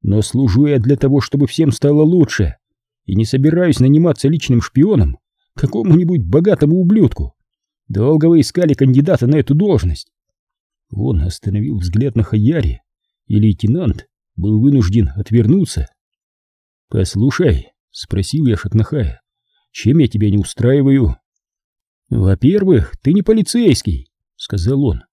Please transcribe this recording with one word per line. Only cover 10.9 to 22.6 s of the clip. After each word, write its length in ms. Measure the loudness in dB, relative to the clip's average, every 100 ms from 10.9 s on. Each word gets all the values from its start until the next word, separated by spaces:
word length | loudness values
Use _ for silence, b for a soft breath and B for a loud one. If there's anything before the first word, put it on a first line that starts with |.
Он 300 | -8 -4 -2
остановил 560 | -4 -6 -6 -4 -4 -6
взгляд 360 | -4 -2 -2
на 80 | -2
Хаяре, 600 | -2 0 0 0 -4 -6 _ _ _ _ _
и 120 | 0
лейтенант 680 | 0 0 -2 -2 -2 -4 -10 _ _ -8
был 240 | -2 0
вынужден 500 | 2 2 2 0 -2 -4
отвернуться. 720 | -2 0 2 0 0 -6 -10 _ _ _ _ _ _ _ _ _ _
«Послушай», 840 | -4 -4 -2 -2 0 0 0 -4 _ _
спросил 560 | -20 -8 -6 -4 -2 -2
я 100 | -2
Шакнахая, 640 | -2 -2 -2 -4 -6 -8 _ _ _ _ _
«чем 260 | -4 0 2
я 80 | 2
тебя 240 | 0 0
не 80 | 0
устраиваю?» 800 | -2 -2 0 2 2 2 0 -4 _ _ _ _ _ _ _ _ _
«Во-первых, 880 | -2 0 2 2 2